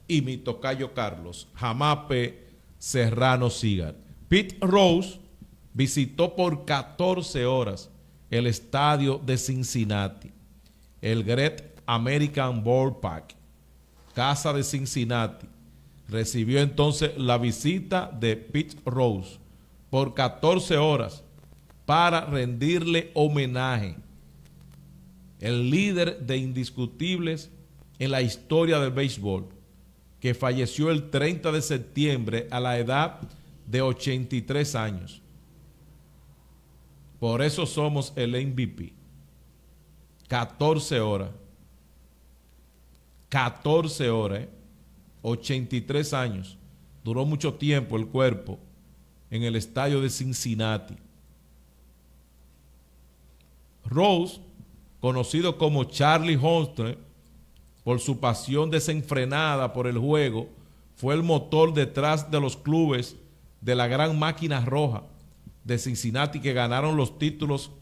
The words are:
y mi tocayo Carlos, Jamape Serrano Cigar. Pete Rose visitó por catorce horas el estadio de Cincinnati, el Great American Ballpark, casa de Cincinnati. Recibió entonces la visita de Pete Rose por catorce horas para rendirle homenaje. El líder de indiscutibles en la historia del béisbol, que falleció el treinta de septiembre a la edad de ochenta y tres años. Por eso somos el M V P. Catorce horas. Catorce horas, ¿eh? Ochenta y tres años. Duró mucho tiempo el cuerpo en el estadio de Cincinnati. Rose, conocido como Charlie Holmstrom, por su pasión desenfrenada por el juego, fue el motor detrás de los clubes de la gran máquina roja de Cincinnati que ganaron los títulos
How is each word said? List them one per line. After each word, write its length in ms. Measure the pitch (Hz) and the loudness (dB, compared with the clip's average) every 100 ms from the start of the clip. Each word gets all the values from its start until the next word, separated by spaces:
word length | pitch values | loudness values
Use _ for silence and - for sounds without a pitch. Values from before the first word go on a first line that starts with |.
| - | 0
y 140 | 160 | 0
mi 160 | 131 139 | 0 -4
tocayo 580 | 143 113 131 135 131 | -6 -4 -4 -4 -6
Carlos, 540 | - 107 85 85 87 - | -4 -6 -6 -12 -16 -16
Jamape 880 | - 113 120 147 147 147 127 120 - - - - - | -6 -4 0 2 0 0 -2 -2 -6 -20 -20 -20 -16
Serrano 720 | - 131 113 110 127 127 123 | -4 0 2 4 4 4 2
Cigar. 440 | - 113 95 80 - - - - | 0 0 0 -2 -8 -18 -12 2
Pete 300 | 190 196 - | 2 2 -2
Rose 600 | 185 202 185 170 185 - - - - - - | 4 6 6 6 0 -10 -20 -20 -20 -20 -10
visitó 640 | 117 135 143 131 - 175 | -2 0 2 -2 2 0
por 300 | - 175 147 | 2 0 0
catorce 800 | - 143 - - 180 180 156 143 123 | -2 -4 -4 -2 0 0 -2 0 2
horas 420 | 131 107 95 - - - - - | 2 0 -4 -12 -20 -20 -20 -4
el 160 | 117 120 | 0 2
estadio 760 | 104 - 135 147 147 139 139 | 0 -2 2 4 4 2 0
de 140 | 131 127 | 0 -2
Cincinnati, 960 | - 131 123 123 107 104 98 - - - - - - _ - - | 0 -4 -2 -2 0 0 -2 -6 -20 -20 -20 -20 -20 _ -20 -6
el 240 | 107 113 | -2 0
Great 380 | 104 123 143 147 - - - | 0 2 0 -2 -18 -14 -2
American 800 | 117 117 147 147 143 131 120 | 0 2 2 0 0 -2 0
Ballpark, 720 | 110 131 135 - 98 80 - - - - - - _ _ - | 2 2 2 -2 -8 -8 -14 -20 -20 -20 -20 -20 _ _ -10
casa 400 | - 131 143 156 | -2 0 0 0
de 120 | 143 | 0
Cincinnati. 800 | 127 139 135 135 117 120 113 - - - - - - - - | -2 -2 -2 -2 0 0 -2 -4 -18 -20 -20 -20 -20 -20 -6
Recibió 520 | 110 110 123 110 139 | -4 -2 0 2 4
entonces 560 | 143 147 147 143 151 143 | 2 4 2 2 -2 0
la 220 | 127 120 | 2 2
visita 720 | 120 113 147 185 - 185 - | 2 0 0 -2 -2 -4 -4
de 240 | 120 113 110 | -2 -2 -2
Pete 400 | - 147 147 - | -2 -4 -4 -6
Rose 540 | - 123 123 95 92 - - - - - - | -4 2 2 0 -6 -14 -20 -20 -20 -20 -2
por 240 | 131 131 | 0 0
catorce 640 | 123 127 - 156 185 185 156 | 0 -2 2 2 2 2 2
horas 460 | 156 143 104 - - - - - - - | 4 2 -2 -10 -20 -20 -20 -20 -20 -12
para 400 | - 156 175 170 | 2 4 6 2
rendirle 880 | 156 139 123 117 147 175 170 165 165 | 0 -2 -2 0 2 2 2 0 0
homenaje. 800 | 156 151 147 131 123 131 120 98 78 - - - - - - - - - - - - - - | 2 2 2 0 -2 -2 -2 -4 -8 -16 -20 -20 -20 -20 -20 -20 -20 -20 -20 -20 -20 -20 -8
El 300 | 107 120 123 | -2 0 2
líder 500 | 165 202 180 175 170 | 4 2 2 0 -2
de 180 | 123 135 | -4 -2
indiscutibles 1120 | 131 127 123 - 120 - 175 180 165 160 - - - - - - | -2 -4 -6 -6 -6 -4 -4 -2 -2 -4 -10 -20 -20 -20 -20 -6
en 120 | 131 | -2
la 120 | 131 | 0
historia 580 | 123 - - 156 165 156 | 0 -2 0 2 4 4
del 100 | 135 | 2
béisbol, 580 | 127 139 104 101 92 92 - - - - - - - | 0 -2 -2 -4 -4 -6 -16 -20 -20 -20 -20 -20 -6
que 140 | 123 | -4
falleció 580 | 120 131 127 120 - 156 | 0 0 0 -2 0 0
el 200 | 156 147 | 0 0
treinta 420 | 139 151 170 170 | 0 0 -2 -2
de 80 | 156 | -2
septiembre 880 | 147 135 117 139 147 131 110 117 117 | -2 -4 -4 -2 0 0 -2 -4 -4
a 80 | 123 | -4
la 200 | 123 120 | -2 -2
edad 420 | 117 135 165 - - - - - - | 0 0 0 -4 -16 -18 -20 -20 -4
de 160 | 127 | 0
ochenta 520 | 131 127 139 131 123 | 0 0 -2 -4 -2
y 80 | 127 | -4
tres 320 | 110 139 147 | -2 -2 0
años. 460 | 117 107 95 90 - - - - - - - - - - - - - - - _ - - - - - | -2 -4 -6 -10 -18 -20 -20 -20 -20 -20 -20 -20 -20 -20 -20 -20 -20 -20 -20 _ -20 -20 -20 -20 -6
Por 220 | 117 117 | -2 0
eso 240 | 147 147 180 | 0 0 -4
somos 460 | - 147 143 135 - | -2 0 0 -4 -4
el 180 | 120 | -2
M 180 | 123 139 | -2 -2
V 160 | 127 120 | -2 -4
P. 240 | - 85 - - - - - - _ - - _ - - _ - | -6 -14 -14 -20 -20 -20 -20 -20 _ -20 -20 _ -20 -20 _ -6
Catorce 720 | 123 117 - 143 156 - 131 | -4 -4 0 2 2 0 0
horas. 300 | 107 101 95 - - - - - - - - _ _ _ _ - _ _ - - _ - - | 0 0 -4 -10 -20 -20 -20 -20 -20 -20 -20 _ _ _ _ -20 _ _ -20 -20 _ -20 -4
Catorce 800 | 139 123 - 147 160 160 - 127 | 0 0 -2 2 2 2 0 0
horas, 340 | 113 104 98 | 2 0 -4
¿eh? 60 | 123 - - - - - - - | -8 -16 -20 -20 -20 -20 -20 -8
Ochenta 540 | 113 117 - 131 123 127 | -4 -4 -2 -4 -2 -4
y 40 | |
tres 340 | - 143 147 | -2 -2 -2
años. 420 | 139 123 95 92 - - - - - | -2 -2 -4 -10 -16 -20 -20 -20 -12
Duró 220 | 113 120 143 | -4 -2 0
mucho 280 | 151 156 | 0 -2
tiempo 420 | - 147 143 107 110 | -2 2 2 0 -4
el 100 | 107 | -2
cuerpo 520 | 131 131 104 - 98 - - - - - - - | 2 2 2 -8 -14 -16 -20 -20 -20 -20 -20 -8
en 120 | 113 | -4
el 140 | 117 113 | 0 -2
estadio 440 | 95 131 139 139 | -2 -2 0 2
de 80 | 135 | 0
Cincinnati. 880 | - 131 123 123 110 110 107 - - - - - - _ - _ _ - _ _ - _ _ - _ - - _ - - _ - - _ - - _ | -2 -4 -4 -4 -2 0 -2 -6 -18 -18 -20 -20 -20 _ -20 _ _ -20 _ _ -20 _ _ -20 _ -20 -20 _ -20 -20 _ -20 -20 _ -20 -20 _
Rose, 560 | 110 131 196 170 185 - - - - - - - | -2 2 4 4 0 -6 -20 -20 -20 -20 -20 -4
conocido 580 | 123 127 120 156 175 160 | -2 0 0 2 0 2
como 260 | 156 147 | 2 2
Charlie 540 | 123 - 143 160 165 143 | 0 2 4 6 4 2
Holmstrom, 540 | 156 170 151 - 113 - - - - - - - - _ | 4 2 2 -2 -6 -6 -16 -20 -20 -20 -20 -20 -20 _
por 180 | - 123 | -2 0
su 180 | - 131 | 0 0
pasión 500 | 127 113 - 139 156 | 0 0 0 0 2
desenfrenada 1040 | 156 156 156 147 143 127 143 156 139 127 | 0 0 -2 -2 -2 0 0 0 0 -2
por 140 | 123 123 | -2 -2
el 120 | 120 | 0
juego, 500 | 135 151 139 110 - - - - - - | 2 2 2 -2 -8 -16 -20 -20 -20 -6
fue 180 | 127 | -2
el 80 | 151 | 0
motor 500 | 170 151 - 156 160 | 2 0 2 4 6
detrás 580 | 151 135 139 147 156 147 | 4 0 0 0 0 0
de 100 | 151 | -2
los 160 | 135 - | -2 -4
clubes 600 | 143 160 160 131 123 - - - - - | -2 2 2 0 -4 -12 -20 -20 -20 -8
de 140 | 107 | 0
la 120 | 123 120 | 2 2
gran 320 | 131 160 151 | 2 2 2
máquina 460 | 156 156 160 139 | 0 0 -2 0
roja 380 | 120 139 147 110 - - - - - - | 0 2 0 -2 -8 -20 -20 -20 -20 -14
de 140 | - 120 | -4 -2
Cincinnati 640 | 131 120 117 123 147 151 | -2 -4 -2 0 -2 -2
que 120 | 131 | -2
ganaron 440 | 123 120 127 151 156 | 0 2 2 2 2
los 220 | 127 - | 0 0
títulos 520 | 156 151 147 139 - - | -4 -2 -2 -2 -6 -18